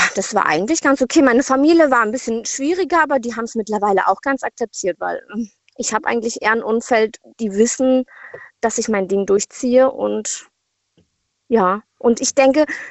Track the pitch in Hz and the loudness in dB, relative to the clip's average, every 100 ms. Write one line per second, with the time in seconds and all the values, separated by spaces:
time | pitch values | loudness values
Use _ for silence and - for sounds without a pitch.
0 | - - - 202 - 156 214 330 294 277 | 0 -2 -2 0 2 0 0 0 0 0
1 | 254 330 269 233 262 262 294 330 302 247 | 2 4 4 4 2 2 4 4 4 2
2 | 214 247 - 226 214 - 277 359 320 339 | 0 -4 -6 -6 -6 -6 -4 -2 0 0
3 | 240 277 233 226 233 226 208 202 208 190 | 2 -2 -4 -8 -6 -6 -4 -2 0 2
4 | - 196 277 269 - - 226 - 190 165 | 2 0 -2 -4 -6 -8 -10 -6 -6 -4
5 | 180 170 - 208 220 _ _ - 233 214 | -6 -8 -10 -10 -10 _ _ -10 -6 -4
6 | - 233 226 - 208 226 - 226 - 226 | -2 -4 -4 -4 -2 0 0 -2 0 0
7 | 220 - - - 220 196 233 - 262 254 | 0 -4 -18 -8 -2 2 2 2 2 2
8 | 254 - - - - _ 226 233 226 208 | 0 -10 -20 -20 -20 _ -4 -4 -2 -2
9 | 185 196 196 202 - - 247 247 262 - | 0 -2 0 0 -2 -6 2 4 4 2
10 | 208 214 214 - - _ _ _ _ _ | -4 -4 -6 -10 -14 _ _ _ _ _
11 | _ _ _ _ - 226 185 208 - _ | _ _ _ _ -2 0 2 -2 -8 _
12 | 247 233 262 - 269 269 196 - - | 0 0 -2 2 2 4 0 -4 -14